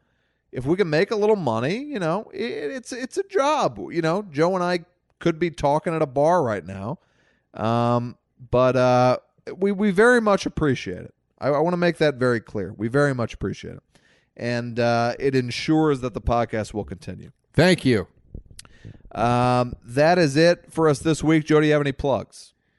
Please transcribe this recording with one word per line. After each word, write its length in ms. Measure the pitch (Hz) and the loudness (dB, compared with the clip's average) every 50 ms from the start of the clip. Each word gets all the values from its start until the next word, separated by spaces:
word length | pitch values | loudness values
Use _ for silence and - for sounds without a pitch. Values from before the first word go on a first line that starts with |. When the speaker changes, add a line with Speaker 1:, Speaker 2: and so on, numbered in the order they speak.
| _ _ _ _ _ _ _ _ _ _ | _ _ _ _ _ _ _ _ _ _
Speaker 1:
If 140 | - 131 120 | -12 -6 -2
we 120 | 135 170 | 0 0
can 120 | 185 202 165 | 0 0 2
make 220 | 147 156 196 202 | 2 2 2 0
a 60 | 233 | 0
little 200 | 208 202 214 220 | 0 2 2 2
money, 400 | 202 170 127 110 110 120 143 190 | 2 0 0 -2 0 -2 -2 -4
you 220 | 240 285 294 294 214 | -6 -6 -8 -8 -4
know, 320 | 185 156 165 202 226 - | -4 -2 -4 -4 -6 -8
it, 100 | - - 220 240 - - - 285 | -8 -8 -6 -6 -6 -6 -8 -8
it's, 200 | 269 262 - - | -8 -10 -12 -12
it's 260 | 269 247 254 - - - | -10 -10 -10 -8 -6 -6
a 40 | 403 | -6
job. 540 | 403 - 392 269 285 311 277 214 156 117 101 92 69 | -2 -2 0 0 0 0 0 0 -2 -4 -6 -10 -8
You 100 | 113 165 | -4 -2
know, 200 | 165 160 165 202 214 196 | -2 0 -2 -2 -4 -6
Joe 240 | 143 139 160 175 190 | -2 0 0 0 0
and 100 | 185 175 | 0 -2
I 160 | 175 180 175 165 - _ _ _ _ _ - | -2 -2 -4 -6 -10 _ _ _ _ _ -4
could 200 | - 170 165 156 | -2 -2 -2 0
be 120 | 170 175 | -2 -4
talking 440 | 147 - - 143 143 156 - 180 165 | -2 -2 -2 0 0 0 -2 -2 -2
at 80 | 160 | -2
a 40 | 156 | -2
bar 360 | 143 123 139 143 160 180 180 | -2 0 0 2 2 2 2
right 240 | 147 120 107 98 78 | 2 0 -2 -4 -6
now. 320 | 90 98 98 95 110 156 - _ _ _ _ _ _ _ _ _ _ - | -8 -10 -10 -10 -10 -10 -12 _ _ _ _ _ _ _ _ _ _ -10
Um, 640 | - - 113 117 120 120 120 120 120 120 123 107 _ _ _ _ _ 127 120 | -6 -4 -2 0 0 0 0 0 -2 -2 -6 -10 _ _ _ _ _ -6 -2
but, 260 | - 123 127 127 123 | 2 2 4 4 4
uh, 420 | 131 127 127 123 123 127 127 123 - - _ _ _ _ - 131 | 4 4 4 4 4 4 4 2 0 -4 _ _ _ _ -14 -6
we, 140 | 175 190 202 | -2 -2 -2
we 200 | 202 185 214 214 | 0 2 0 2
very 280 | 185 180 220 247 247 240 | 4 4 6 6 6 4
much 240 | 226 214 196 185 - | 4 2 2 0 0
appreciate 520 | - - - 156 147 127 - - - 90 87 | -4 -4 0 0 0 0 -2 -4 -8 -10 -12
it. 160 | 85 - _ _ _ _ _ - | -12 -16 _ _ _ _ _ -6
I, 100 | - 131 | -4 -2
I 100 | 147 139 | 0 0
wanna 160 | 156 175 180 175 | 0 0 0 0
make 180 | 175 175 160 - | 0 0 2 2
that 180 | 160 151 139 | 0 0 2
very 240 | 120 127 127 120 113 | 2 0 0 0 0
clear. 340 | - - - 107 92 85 101 | -4 -6 -8 -8 -8 -8 -6
We 120 | - 107 113 | -6 -4 -2
very 260 | 117 143 143 143 135 | 0 2 2 2 0
much 180 | 123 117 107 | -2 -4 -6
appreciate 420 | - - - 98 92 - - 85 85 | -6 -8 -8 -8 -8 -8 -12 -16 -16
it. 60 | - - _ _ _ _ _ _ _ _ _ _ | -18 -20 _ _ _ _ _ _ _ _ _ _
And, 420 | - 117 120 120 120 120 120 117 120 | -10 -6 -4 -4 -4 -6 -4 -2 0
uh, 340 | 117 117 117 117 117 120 120 - | 0 2 2 2 0 0 -2 -2
it 160 | - 139 135 | -2 0 2
ensures 680 | 131 123 123 120 - - - 156 156 156 156 143 131 | 0 0 -2 -4 -6 -2 0 2 4 4 2 2 0
that 120 | 123 127 | -4 -6
the 80 | 107 120 | -8 -6
podcast 540 | - - 120 120 117 107 - 110 104 - - | -2 0 0 0 0 0 -2 -4 -6 -6 -6
will 100 | 107 98 | -8 -8
continue. 460 | - 95 90 - - 90 - - - - _ _ _ _ | -8 -12 -14 -14 -14 -14 -14 -16 -20 -20 _ _ _ _
Speaker 2:
Thank 300 | - 156 185 180 - - | 2 4 4 4 2 2
you. 220 | 131 120 101 85 - _ _ _ _ - - - - - - - _ - - - 107 - - - - - | 2 2 2 0 -4 _ _ _ _ -20 -20 -20 -20 -20 -20 -20 _ -20 -20 -20 -20 -20 -20 -20 -14 -6
Speaker 1:
Um, 600 | - 110 120 123 123 123 123 123 123 123 123 117 - - | -4 -2 0 0 2 2 2 2 0 0 -2 -6 -12 -16
that 340 | 117 120 135 147 160 180 180 | -4 0 2 4 4 4 4
is 180 | 170 143 131 | 2 2 4
it 360 | 151 165 175 175 - - - | 4 4 4 4 2 -4 -8
for 160 | - 160 160 156 | -2 0 2 2
us 100 | 143 - | 2 2
this 220 | - 160 156 - | 0 0 0 2
week. 220 | - 151 165 156 151 | 2 2 2 2 4
Joe, 160 | - 151 151 | 4 4 4
do 60 | 156 | 4
you 60 | 151 | 4
have 100 | 151 151 | 2 2
any 100 | 147 139 | 0 -2
plugs? 640 | 135 - - 139 127 98 92 - - - - - _ _ _ _ _ | -4 -4 -2 -2 -2 -2 -4 -8 -16 -20 -20 -20 _ _ _ _ _